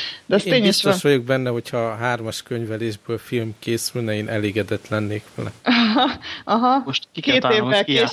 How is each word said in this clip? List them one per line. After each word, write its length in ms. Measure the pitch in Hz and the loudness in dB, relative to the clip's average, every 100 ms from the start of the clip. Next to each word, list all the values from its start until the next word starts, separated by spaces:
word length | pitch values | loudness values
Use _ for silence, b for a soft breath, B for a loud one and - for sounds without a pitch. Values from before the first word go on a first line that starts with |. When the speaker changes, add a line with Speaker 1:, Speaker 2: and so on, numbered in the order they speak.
| B B - | B B 0
Speaker 1:
De 80 | |
az 120 | 208 185 | 0 4
Speaker 2:
Én 60 | |
Speaker 1:
tény 80 | 254 | 4
is 60 | 202 | 4
Speaker 2:
biztos 340 | 202 - 185 | 4 2 2
Speaker 1:
van. 100 | 147 | 4
Speaker 2:
vagyok 120 | 135 120 | 2 2
benne, 240 | 131 127 | 0 0
hogyha 280 | 120 - 123 | -2 -4 -2
a 180 | 113 113 | -2 -2
hármas 460 | 120 120 113 - | -2 -2 -4 -8
könyvelésből 760 | - 117 110 110 113 104 - 113 | -6 -6 -4 -4 -4 -6 -6 -8
film 360 | - 120 110 107 | -4 -4 -4 -6
készülne, 560 | - 113 - 123 113 | -4 -2 -2 -4 -2
én 140 | 107 107 | -2 -2
elégedett 600 | 110 104 104 98 104 - | -2 0 -2 -2 -4 -2
lennék 340 | 107 104 104 - | -4 -2 -6 -8
vele. 160 | - 110 - | -10 -10 -6
Speaker 1:
<laughs> 60 | |
Aha, 460 | - 240 226 233 262 - B B | 0 2 2 2 0 -2 B B
aha. 380 | - 220 247 269 | -2 0 2 2
Speaker 3:
Most 240 | 240 135 - | 0 -6 -6
ki 80 | - | -6
kell 120 | 269 | 0
Speaker 1:
Két 100 | - | 2
Speaker 3:
találnom, 240 | - 214 233 | 4 4 4
Speaker 1:
évvel 100 | 208 | 2
Speaker 3:
hogy 80 | 202 | 4
ki 60 | |
Speaker 1:
később, 160 | 233 233 | 2 2